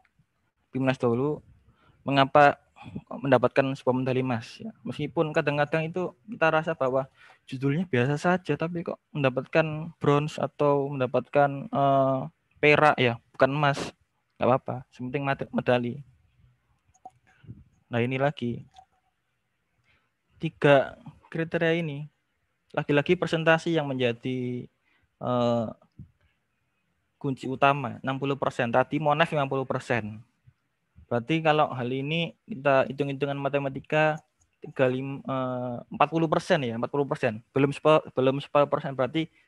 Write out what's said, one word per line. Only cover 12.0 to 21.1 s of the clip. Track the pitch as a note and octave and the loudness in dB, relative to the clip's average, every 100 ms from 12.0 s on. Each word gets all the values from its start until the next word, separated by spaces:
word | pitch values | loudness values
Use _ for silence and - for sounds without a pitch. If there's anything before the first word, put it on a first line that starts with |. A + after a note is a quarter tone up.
| C3+ C3+ D3+ - _ _ | 2 -2 -6 -14 _ _
perak | D3 D3 D3+ - | 4 6 6 4
ya, | B2+ A#2 _ - | 2 -2 _ 0
bukan | C3 | 2
emas, | C#3+ D3 C#3 - - _ _ _ | 4 0 0 -6 -12 _ _ _
nggak | - A2 | -2 2
apa-apa, | C3+ - B2 - - | 2 0 -10 -12 -12
yang | B2+ | -8
penting | C#3+ | -4
mate-, | C#3 C#3 - | -4 -4 -6
medali. | - - B2 A#2+ B2+ - _ _ _ _ _ _ _ _ _ - - _ _ - - _ _ _ | -4 0 0 0 -8 -14 _ _ _ _ _ _ _ _ _ -20 -20 _ _ -20 -20 _ _ _
Nah, | A#2+ | -4
ini | A#2+ C3 | -2 0
lagi. | C#3 - A#2+ A#2 - - - _ _ _ _ _ _ _ _ _ _ _ _ _ _ _ | -2 -2 -6 -8 -12 -20 -20 _ _ _ _ _ _ _ _ _ _ _ _ _ _ _
Tiga | D#3+ - D3+ C#3 G#2+ - - | -10 0 4 6 4 -6 -20